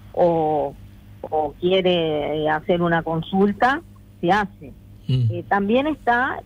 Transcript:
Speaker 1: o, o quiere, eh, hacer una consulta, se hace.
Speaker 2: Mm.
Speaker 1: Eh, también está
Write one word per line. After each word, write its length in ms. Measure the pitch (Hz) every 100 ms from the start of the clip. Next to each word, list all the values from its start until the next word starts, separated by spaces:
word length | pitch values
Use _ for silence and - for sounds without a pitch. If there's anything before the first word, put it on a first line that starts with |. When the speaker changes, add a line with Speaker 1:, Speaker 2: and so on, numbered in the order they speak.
| -
Speaker 1:
o, 600 | - 175 165 156 151 139 143 - - - -
o 320 | - 156 147 -
quiere, 840 | 180 190 180 175 160 151 147 151
eh, 40 | 151
hacer 340 | 156 175 175
una 200 | 170 165
consulta, 800 | 160 165 160 190 202 202 247 294 - - - -
se 120 | 170
hace. 400 | 208 196 - 135 - - - -
Speaker 2:
Mm. 240 | 127 113
Speaker 1:
Eh, 140 | 170 -
también 400 | 202 202 240 294
está 560 | 285 - 240 269 -